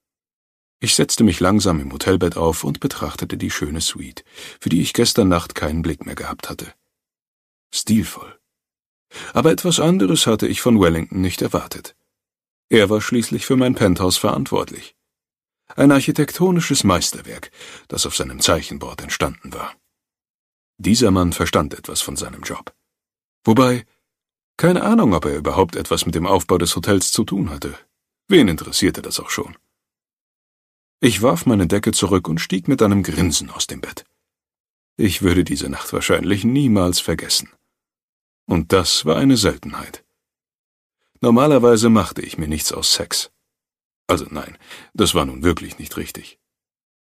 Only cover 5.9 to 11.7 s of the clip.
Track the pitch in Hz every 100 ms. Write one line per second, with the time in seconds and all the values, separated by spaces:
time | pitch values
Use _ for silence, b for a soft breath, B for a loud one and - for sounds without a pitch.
5.9 | 76 - - - - - - - _ _
6.9 | _ _ _ _ _ _ _ _ - -
7.9 | 110 85 - - - _ _ _ _ _
8.9 | _ _ B B - 151 175 180 156 156
9.9 | 190 190 160 - 107 - - 127 110 85
10.9 | 82 - 95 92 - - 87 -